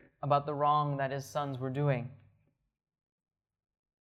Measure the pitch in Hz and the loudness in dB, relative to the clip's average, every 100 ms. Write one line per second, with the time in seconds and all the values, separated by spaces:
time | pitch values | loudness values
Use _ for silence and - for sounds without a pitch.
0 | - _ 143 143 147 143 147 151 147 139 | -20 _ 2 2 2 0 2 4 2 0
1 | 135 139 135 151 143 131 131 131 143 127 | -2 -4 -4 -4 -4 -4 -4 0 2 0
2 | 113 - - _ _ _ _ _ _ _ | -4 -14 -20 _ _ _ _ _ _ _
3 | _ _ _ _ _ _ _ _ _ _ | _ _ _ _ _ _ _ _ _ _